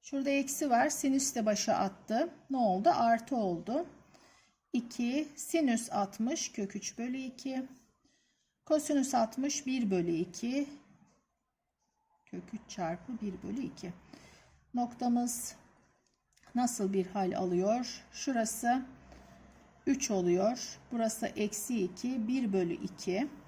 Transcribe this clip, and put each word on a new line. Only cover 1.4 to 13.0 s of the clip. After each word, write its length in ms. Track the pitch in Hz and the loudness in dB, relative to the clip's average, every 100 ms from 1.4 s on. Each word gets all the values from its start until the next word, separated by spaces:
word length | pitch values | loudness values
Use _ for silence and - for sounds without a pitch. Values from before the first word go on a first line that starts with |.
| 214 | 2
başa 280 | 202 - | 2 2
attı. 560 | - 190 - - 220 339 - - | 2 2 -2 -4 0 0 -4 -4
Ne 80 | 269 | 2
oldu? 320 | 226 185 226 | 4 6 4
Artı 420 | - 233 226 233 262 | 4 4 4 2 0
oldu. 500 | 202 175 170 262 349 - - - - _ _ _ _ | 0 0 -2 -4 -4 -10 -20 -20 -20 _ _ _ _
İki 540 | 247 233 - 240 269 302 - | -4 -4 -4 -2 0 -2 -8
sinüs 560 | - 330 285 226 - | -2 2 4 2 0
altmış 600 | - 196 - 226 330 - | -2 -2 -2 -2 -2 -4
kök 240 | - 196 202 | -4 -6 -6
üç 220 | - - | -10 -8
bölü 200 | 240 262 | -6 -4
iki. 500 | 262 - 269 262 262 - _ _ _ _ _ _ _ _ - | -6 -8 -6 -4 -6 -12 _ _ _ _ _ _ _ _ 2
Kosinüs 500 | 311 302 294 262 247 | 2 4 2 4 2
altmış 500 | 220 - 277 285 - | 2 0 -2 -2 -2
bir 260 | 262 220 | 0 2
bölü 200 | 190 175 | 2 2
iki. 560 | 170 180 - 233 262 285 - _ - _ _ _ _ _ _ _ _ _ _ _ _ _ | 0 -2 -4 -2 0 -2 -6 _ -20 _ _ _ _ _ _ _ _ _ _ _ _ _
Kök 180 | 185 180 | -14 -10
üç 80 | 220 - | -12 -12
çarpı 540 | - 170 170 | -6 -4 -4